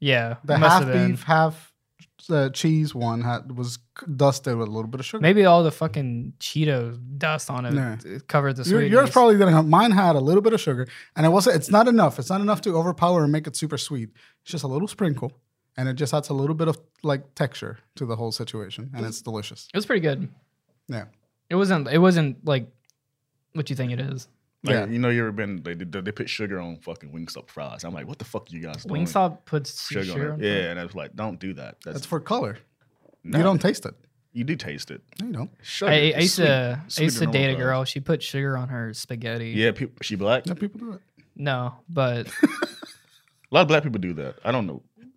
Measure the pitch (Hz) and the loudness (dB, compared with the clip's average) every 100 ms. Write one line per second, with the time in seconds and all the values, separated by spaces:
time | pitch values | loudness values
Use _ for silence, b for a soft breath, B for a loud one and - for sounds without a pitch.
0 | 139 127 117 117 147 147 156 180 127 - | 0 2 0 -4 0 4 6 6 4 2
1 | 123 - - 160 160 156 - _ _ _ | 2 0 2 2 2 0 -16 _ _ _
2 | - _ - 156 135 - 165 156 151 131 | -20 _ -2 0 0 0 2 2 0 -2
3 | 117 117 120 120 131 120 123 120 _ - | -2 -2 -2 -4 -6 -10 -8 -10 _ -16
4 | - 135 139 135 139 117 107 110 110 120 | -8 2 2 2 -2 -4 -4 -6 -8 -8
5 | 131 220 156 208 190 170 165 - 160 147 | -8 0 4 6 8 8 4 0 -4 -4
6 | 131 117 135 - - 151 151 131 117 120 | -4 -4 -8 -10 -6 -2 0 0 -2 -8
7 | 123 139 156 156 - 127 123 143 127 110 | -12 -6 -4 -4 -4 -6 -2 -2 -2 -6
8 | - 104 - 147 139 131 151 214 214 233 | -12 -14 -2 0 2 0 2 2 6 6
9 | 277 254 240 208 190 160 156 170 233 196 | 6 8 8 8 8 6 8 6 8 6
10 | 180 147 135 185 220 220 - 127 127 B | 6 4 4 4 4 2 0 -4 -4 B
11 | B - 160 185 214 170 - 202 240 226 | B 2 4 6 4 2 4 6 6 6
12 | 160 - 123 190 202 208 220 165 170 170 | 4 2 -4 -2 0 0 0 0 0 2
13 | 175 180 147 151 156 - 156 143 - 139 | 2 4 4 2 -2 -8 -6 -6 -6 -8
14 | 110 _ b b - 165 131 135 202 - | -8 _ b b -12 -8 -4 -4 -4 -2
15 | 180 135 123 - _ _ _ - 131 127 | -2 -2 -6 -12 _ _ _ -6 -4 -2
16 | 143 151 143 143 143 160 160 156 _ _ | -2 -2 -2 -2 -2 0 -2 -2 _ _
17 | 151 143 139 - 143 - 107 113 _ - | -4 -4 -4 -6 -6 -6 -14 -14 _ -10
18 | 123 113 117 - 113 110 95 104 127 131 | -8 -6 -6 -8 -10 -12 -12 -14 -12 -10
19 | 113 110 - 110 104 - - 202 208 226 | -10 -10 -10 -10 -10 -16 -10 -6 -2 0
20 | 156 135 - - _ _ _ _ - 117 | 0 -2 -6 -12 _ _ _ _ -12 -12
21 | 101 _ _ _ - 180 196 180 131 156 | -12 _ _ _ -6 0 2 0 2 4
22 | 185 170 147 131 156 135 117 _ _ _ | 6 6 2 -2 -2 -2 -2 _ _ _
23 | _ _ _ _ _ 160 - 135 123 123 | _ _ _ _ _ -8 -6 -4 -4 -4
24 | 135 131 - _ _ _ - 117 101 117 | -6 -8 -12 _ _ _ -2 -2 0 0
25 | 123 120 113 104 101 92 80 85 90 98 | 0 2 0 -4 -6 -6 -8 -10 -10 -8
26 | 95 104 120 - 104 95 87 82 - 82 | -8 -8 -8 -8 -6 -8 -10 -12 -14 -14
27 | 73 80 82 - - - 71 - 82 80 | -14 -14 -14 -14 -18 -14 -14 -12 -14 -12
28 | 69 73 - 107 - 85 80 - - 151 | -14 -14 -12 -12 -12 -14 -14 -14 -8 -4
29 | 170 202 185 - - 156 135 - - 101 | -2 0 0 -2 -6 -6 -6 -12 -10 -6
30 | 92 87 151 151 104 101 87 87 87 95 | -6 -6 -6 -4 -2 -2 -2 -6 -10 -12
31 | 71 98 107 90 95 73 64 - 82 80 | -14 -10 -10 -8 -10 -12 -14 -18 -14 -12
32 | - 165 - 233 127 - _ _ _ _ | -8 -8 -4 -4 -4 -10 _ _ _ _
33 | _ _ - 143 180 185 185 285 - - | _ _ -4 2 4 4 2 -2 -6 -14
34 | _ _ _ 120 123 160 - 73 - - | _ _ _ -8 -6 -6 -8 -12 -14 -16
35 | _ - 226 151 120 _ - - 196 151 | _ -12 -10 -10 -10 _ -14 -4 2 4
36 | 151 143 185 185 160 135 123 131 180 - | 4 2 0 4 4 4 0 -6 -8 -2
37 | 156 123 160 135 135 131 127 131 131 143 | 0 0 0 0 0 0 0 -2 -2 -6
38 | 139 160 - 139 139 131 127 123 113 110 | -4 -4 -4 -4 -4 -4 -6 -8 -8 -10
39 | - 120 117 117 113 110 113 104 131 - | -10 -8 -6 -6 -4 0 2 0 -6 -10
40 | - 101 101 127 175 170 202 214 233 190 | -8 -2 0 0 0 -6 -8 -8 -14 -14
41 | _ _ _ - 143 127 123 123 - 165 | _ _ _ -8 -4 -4 -6 -10 -8 -2
42 | 127 120 - - 294 - - - - - | -2 -2 -8 0 0 0 -10 -10 -20 -20
43 | _ _ _ _ - 143 156 156 147 107 | _ _ _ _ 0 2 4 4 0 -4
44 | 90 78 69 - 107 127 98 65 _ _ | -6 -6 -10 -8 -4 -2 -4 -8 _ _
45 | 254 | -20